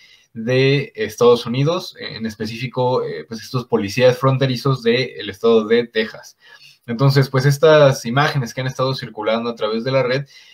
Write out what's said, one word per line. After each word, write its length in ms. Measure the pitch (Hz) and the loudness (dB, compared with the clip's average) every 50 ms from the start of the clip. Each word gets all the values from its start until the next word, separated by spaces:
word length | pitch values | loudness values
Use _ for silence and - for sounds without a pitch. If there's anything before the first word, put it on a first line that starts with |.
| _ _ _ _ _ _ _ | _ _ _ _ _ _ _
de 560 | 117 110 120 127 131 135 135 139 143 - - - | -8 -4 0 0 2 2 2 2 0 -2 -6 -6
Estados 500 | 107 107 104 107 - 120 120 120 120 - | -8 -8 -8 -2 2 4 4 4 4 0
Unidos, 480 | 117 120 131 143 156 175 180 - - - | -4 -2 -2 0 0 -2 -4 -6 -10 -14
en 300 | - - 107 110 110 113 | -16 -16 -14 -12 -10 -10
específico, 800 | 110 107 - 110 110 117 113 131 123 - 127 127 123 123 - 71 | -10 -8 -8 -10 -10 -8 -8 -10 -6 -4 -2 -2 0 0 -2 -2
eh, 200 | 71 82 78 78 - | -4 -8 -10 -12 -12
pues 120 | 117 110 | -14 -16
estos 260 | - - - 127 117 | -12 -8 -6 -6 -4
policías 520 | - 123 110 101 98 - 127 123 127 123 - | -2 -2 -2 -2 -2 0 4 4 4 4 4
fronterizos 640 | - 135 131 131 139 127 127 117 - 139 135 131 | 2 0 2 2 0 -2 -2 -2 -2 -2 -2 0
del 480 | 113 117 117 127 127 - - - 101 101 | 0 0 0 0 -2 -6 -8 -12 -12 -12
estado 340 | 95 - - 117 117 113 107 | -8 0 2 4 4 4 4
de 220 | 104 117 120 120 | 2 2 0 0
Texas. 500 | 113 - 110 110 107 - - - - _ _ _ - - - - - _ _ _ | 0 -2 -4 -4 -4 -8 -14 -20 -20 _ _ _ -20 -20 -20 -20 -20 _ _ _
Entonces, 440 | - 117 113 139 139 135 143 131 - | -8 -2 2 2 4 4 4 2 2
pues 160 | - 131 127 | 0 0 2
estas 580 | 143 139 - - 156 156 151 147 135 127 - - | 2 2 4 4 6 6 8 6 6 4 2 -4
imágenes 480 | 117 117 143 147 156 151 143 120 110 | -4 -2 0 0 0 -2 -4 -4 -4
que 80 | - 131 | -6 -8
han 60 | 131 | -8
estado 300 | 131 131 - 131 131 135 | -6 -4 -4 -4 -4 -4
circulando 520 | - - 110 - 107 107 107 110 117 117 120 | -6 -10 -12 -12 -6 -2 -2 -2 -2 -2 -6
a 60 | 113 | -6
través 300 | - 110 107 110 113 117 | -4 -4 -4 -4 -4 -4
de 80 | 131 | -2
la 100 | 131 135 | 0 0
red 240 | 127 120 127 143 143 - - - - - | 0 0 -2 -4 -6 -8 -16 -20 -20 -20